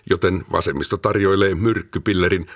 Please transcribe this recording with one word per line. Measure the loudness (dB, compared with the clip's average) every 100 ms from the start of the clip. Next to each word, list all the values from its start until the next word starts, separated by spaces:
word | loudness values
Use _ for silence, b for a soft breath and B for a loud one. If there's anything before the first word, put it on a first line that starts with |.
| -2
joten | 0 2 0 -2
vasemmisto | -2 -2 -4 -4 -2
tarjoilee | -2 2 2 2 2 2
myrkkypillerin | 0 -2 -4 -6 -2 0 2 0 -4